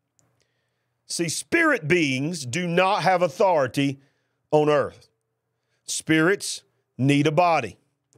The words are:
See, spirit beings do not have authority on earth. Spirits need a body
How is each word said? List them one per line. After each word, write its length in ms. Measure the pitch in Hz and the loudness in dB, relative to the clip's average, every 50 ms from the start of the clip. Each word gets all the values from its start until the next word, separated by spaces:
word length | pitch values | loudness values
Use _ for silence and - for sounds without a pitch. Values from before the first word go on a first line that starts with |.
| _ _ _ _ _ _ _ _ _ _ _ _ _ _ _ _ _ _ _ _ _ | _ _ _ _ _ _ _ _ _ _ _ _ _ _ _ _ _ _ _ _ _
See, 220 | - - - 175 165 | -10 -6 -6 -4 -4
spirit 580 | - - - - - 339 330 311 285 214 156 | -6 -8 -6 -4 -2 0 2 2 0 0 0
beings 580 | 143 175 180 156 139 131 127 139 160 180 160 139 | 0 0 2 2 0 -2 -2 -4 -4 -6 -8 -8
do 220 | 123 113 175 180 | -8 -6 -6 -4
not 360 | 175 170 175 185 185 208 190 | -2 0 0 2 2 0 0
have 200 | 151 185 185 175 | 2 2 2 2
authority 760 | 180 165 - - 214 190 175 151 135 120 - 143 139 143 135 139 _ _ _ _ _ _ _ _ _ - | 0 0 0 0 2 2 2 2 0 0 -2 -2 -2 -2 -4 -6 _ _ _ _ _ _ _ _ _ 0
on 180 | 151 151 151 147 | 2 2 4 4
earth. 400 | 147 143 113 101 - - - _ _ _ _ _ _ _ _ _ _ _ _ _ _ _ _ | 2 0 0 -4 -8 -16 -20 _ _ _ _ _ _ _ _ _ _ _ _ _ _ _ _
Spirits 800 | - - - - - 160 160 156 175 202 - - - - - - _ _ _ _ _ _ - | -10 -10 -6 -2 0 2 2 2 2 0 -2 -4 -8 -10 -12 -14 _ _ _ _ _ _ -2
need 280 | 123 139 143 143 147 | 0 2 2 2 2
a 60 | 156 | 2
body 460 | 151 165 180 175 165 147 123 95 - _ _ _ _ _ _ _ _ | 2 2 2 2 2 0 -2 -6 -10 _ _ _ _ _ _ _ _